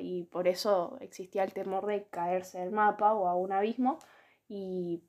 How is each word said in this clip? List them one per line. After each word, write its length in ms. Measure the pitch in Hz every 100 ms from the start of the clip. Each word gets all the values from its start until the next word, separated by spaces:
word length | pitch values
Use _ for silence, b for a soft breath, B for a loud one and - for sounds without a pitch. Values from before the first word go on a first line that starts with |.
y 240 | 180 180
por 240 | 175 170 180
eso 500 | - 214 190 170 -
existía 440 | 190 - 185 196
el 100 | 190
temor 320 | 196 190 190 208
de 180 | 202 208
caerse 500 | 175 175 185 185 180
del 140 | 180
mapa 420 | 214 208 208 214
o 120 | 220 180
a 80 |
un 180 | 180 190
abismo, 460 | 196 214 240 254 320 b b b b -
y 560 | 202 190 185 175 170